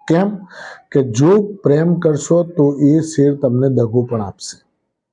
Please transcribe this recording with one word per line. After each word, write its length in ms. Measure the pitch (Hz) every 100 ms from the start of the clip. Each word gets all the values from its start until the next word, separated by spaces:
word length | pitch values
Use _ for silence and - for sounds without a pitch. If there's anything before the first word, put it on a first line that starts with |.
| -
કેમ 280 | 160 202 208 - - - - _
કે 120 | 147
જો 500 | 120 110 147 208 202 -
પ્રેમ 320 | 139 147 170 170
કરશો 480 | 170 147 - 170
તો 320 | 170 170 143 139
એ 200 | 143 156
શેર 360 | 160 - 143 143
તમને 340 | 135 120 135
દગો 340 | 127 117 120
પણ 180 | 120 117
આપશે. 440 | 101 - - - _ _ _ _ _